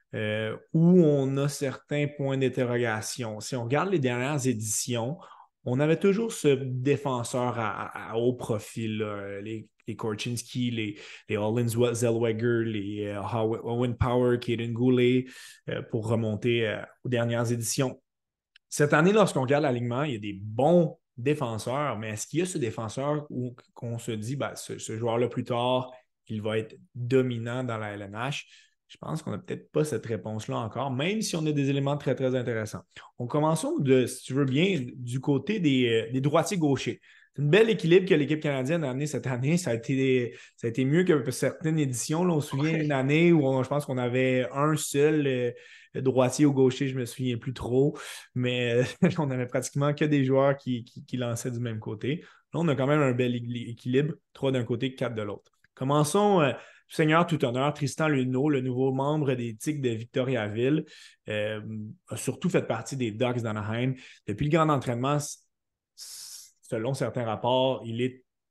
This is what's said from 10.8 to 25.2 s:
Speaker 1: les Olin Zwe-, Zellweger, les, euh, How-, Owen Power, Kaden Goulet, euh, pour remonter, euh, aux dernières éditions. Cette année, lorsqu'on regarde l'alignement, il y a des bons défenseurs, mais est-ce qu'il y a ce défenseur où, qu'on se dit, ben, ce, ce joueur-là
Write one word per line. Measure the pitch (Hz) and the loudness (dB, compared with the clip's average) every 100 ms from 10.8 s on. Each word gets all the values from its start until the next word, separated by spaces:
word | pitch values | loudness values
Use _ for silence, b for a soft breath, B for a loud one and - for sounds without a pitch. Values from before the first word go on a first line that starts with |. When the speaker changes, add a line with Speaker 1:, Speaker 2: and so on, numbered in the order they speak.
| 107 104 B B - | -4 -8 B B -6
Speaker 1:
les | 107 | -2
Olin | 107 117 117 | 0 0 0
Zwe-, | 113 120 | 2 2
Zellweger, | 113 117 113 117 110 120 117 | 2 2 2 0 0 0 0
les, | 113 107 101 104 104 | 0 -4 -6 -6 -6
euh, | 101 | -6
How-, | 95 117 110 101 | -4 -2 0 -2
Owen | 117 117 123 117 | -2 -2 0 0
Power, | 123 123 123 123 | 2 4 4 2
Kaden | 123 113 117 | 0 -4 -4
Goulet, | 113 123 127 123 127 127 B B B - | 2 4 6 6 4 0 B B B -8
euh, | 120 | -8
pour | 127 117 107 | -4 -4 0
remonter, | 113 113 104 120 117 110 | 0 0 0 0 0 0
euh, | 101 101 _ | -4 -8 _
aux | 127 | -4
dernières | 120 117 117 117 | 0 0 0 -2
éditions. | 120 110 - 131 - _ _ _ _ _ _ _ | -2 -2 -2 -2 -4 _ _ _ _ _ _ _
Cette | - 147 | 0 4
année, | 151 170 | 6 6
lorsqu'on | 214 185 143 | 6 4 2
regarde | 123 143 | 2 2
l'alignement, | 156 120 120 120 | 2 0 -2 -2
il | 156 | -4
y | 113 | -4
a | |
des | 104 98 | -6 -8
bons | 104 110 143 175 160 - _ - | -6 2 6 6 4 -2 _ -4
défenseurs, | 123 151 123 110 120 135 147 107 | 0 0 -2 -4 -4 -2 -2 -4
mais | 110 | -6
est-ce | 107 - | -8 -4
qu'il | 147 | -2
y | |
a | 180 | -2
ce | 180 | -2
défenseur | 113 113 110 135 143 151 147 | -4 -4 -6 -4 -2 -2 -4
où, | 123 123 120 _ | -8 -8 -10 _
qu'on | - 120 117 | -12 -10 -8
se | - | -6
dit, | 110 107 139 | -6 -6 -6
ben, | 107 | -6
ce, | - - 110 | -6 -12 -12
ce | - 110 | -10 -4
joueur-là | 113 117 | 0 2